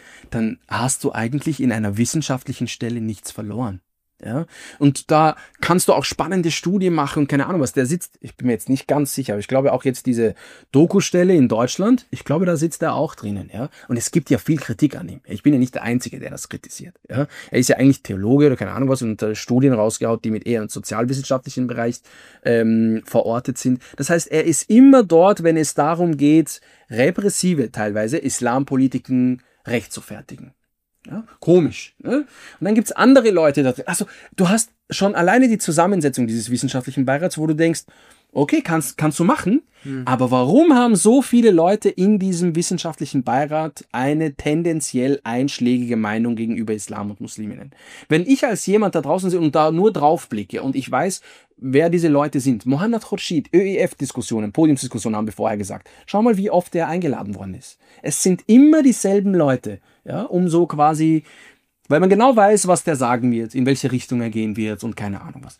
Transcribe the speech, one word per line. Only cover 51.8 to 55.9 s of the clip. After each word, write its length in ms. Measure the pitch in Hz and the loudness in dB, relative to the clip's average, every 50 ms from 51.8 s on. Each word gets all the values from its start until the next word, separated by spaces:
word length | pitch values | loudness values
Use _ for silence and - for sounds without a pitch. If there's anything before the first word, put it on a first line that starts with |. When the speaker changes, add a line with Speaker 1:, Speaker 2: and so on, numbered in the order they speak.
| 165 170 | 4 4
Speaker 1:
diese 180 | 170 175 165 | 2 2 2
Leute 320 | 160 143 139 147 147 156 143 | 2 2 2 0 0 -2 -2
sind, 260 | 117 139 120 101 - | 0 0 -2 0 0
Mohammad 380 | 123 139 147 202 233 233 220 - | -2 -2 0 0 -2 -4 -4 -6
Khurshid, 460 | - 208 - - - 180 143 - - - | -8 -8 -8 -6 -4 -4 -4 -2 2 2
Ö 60 | 180 | 2
E 180 | 196 196 190 | 2 2 0
F-Diskussionen, 760 | - 180 - - - 143 - - 131 110 - 117 110 107 104 - | 0 -2 -2 -4 -6 -8 -8 -8 -8 -6 -4 -4 -4 -4 -2 0
Podiumsdiskussionen 640 | 156 165 156 143 131 135 123 - 107 - 117 110 | 2 4 4 4 2 -2 -6 -6 -6 -4 -4 -4
haben 100 | 107 110 | -4 -6
wir 60 | 107 - | -6 -6
vorher 240 | - 107 110 107 | -4 -4 -4 -4
gesagt. 320 | 104 98 95 101 101 _ _ | -4 -6 -8 -10 -14 _ _